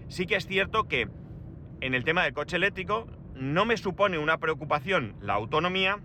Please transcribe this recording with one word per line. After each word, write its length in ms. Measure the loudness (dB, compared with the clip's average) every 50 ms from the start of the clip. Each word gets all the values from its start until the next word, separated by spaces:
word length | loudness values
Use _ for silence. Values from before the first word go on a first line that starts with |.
| -12 -8
sí 180 | -6 -4 0
que 100 | 0 0
es 100 | 0 0
cierto 400 | 0 0 0 2 2 2 0 2
que 220 | 2 0 0 0 -2 -4 -10 -14 -14 -14 -14 -14 -14 -14 -14 -14 -16 -10 -6
en 140 | -2 -2 0
el 100 | 2 2
tema 180 | 2 2 4
del 120 | 2 2 0
coche 220 | -2 -2 -2 0
eléctrico 500 | 2 2 2 0 -2 -2 -2 -2 -2 -2 -6 -12 -16 -14 -14 -10
no 300 | -6 -4 0 2 2 4
me 140 | 4 2 0
supone 400 | 0 -2 2 4 4 4 4 2
una 180 | 2 2 2
preocupación 800 | 2 2 0 0 -2 0 0 0 0 2 2 2 2 2 0 -6 -6
la 100 | -2 0
autonomía 680 | 0 0 0 2 2 2 2 2 2 2 2 2 0 0